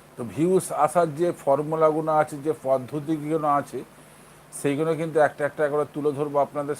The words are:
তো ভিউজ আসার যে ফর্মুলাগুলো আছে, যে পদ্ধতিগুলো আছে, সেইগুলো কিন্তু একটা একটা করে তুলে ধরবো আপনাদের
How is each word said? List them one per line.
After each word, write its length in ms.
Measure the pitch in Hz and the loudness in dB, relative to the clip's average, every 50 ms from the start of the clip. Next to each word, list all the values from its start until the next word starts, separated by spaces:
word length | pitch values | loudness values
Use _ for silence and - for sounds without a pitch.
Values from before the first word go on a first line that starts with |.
| - - - | -20 -18 -12
তো 60 | - 123 113 90 | -10 -10 -8 -4
ভিউজ 300 | 127 160 180 190 180 - - 151 131 147 | 0 2 4 4 2 2 0 0 2 2
আসার 240 | 151 - 180 170 160 139 147 | 2 4 4 2 2 0 0
যে 100 | 175 175 160 - - | -2 -2 -2 -2 0
ফর্মুলাগুলো 680 | 143 139 143 151 151 160 160 160 156 151 160 156 156 156 156 151 | 2 2 2 2 0 0 2 2 2 2 2 0 0 2 2 2
আছে, 140 | 151 151 143 139 | 0 -2 -6 -4
যে 60 | 156 151 - - | -4 -4 -2 0
পদ্ধতিগুলো 840 | 135 135 131 123 117 143 147 139 147 160 151 143 151 160 160 151 147 143 143 | 0 0 0 0 -4 -8 -6 -4 -4 -4 -4 -2 -2 -2 0 0 2 2 0
আছে, 200 | 139 - - 127 - - - - - - - - - - - - - - - - | 0 -2 -8 -10 -10 -12 -16 -20 -20 -20 -20 -20 -20 -20 -20 -20 -20 -18 -10 -4
সেইগুলো 300 | - 143 143 139 160 160 165 147 | -2 -2 0 0 0 -2 -2 -2
কিন্তু 180 | 165 165 147 160 147 135 | -2 -2 2 4 4 4
একটা 140 | - - 147 139 | 2 0 -4 -4
একটা 160 | - - 156 143 143 | -2 0 -2 0 0
করে 120 | 147 147 143 - | 0 -2 -2 -4
তুলে 160 | 151 143 151 139 135 | -4 -2 -2 -2 -2
ধরবো 180 | 151 147 143 143 139 | -2 -2 0 0 0
আপনাদের 320 | 135 - 147 143 143 147 | 0 -2 -6 -6 -6 -6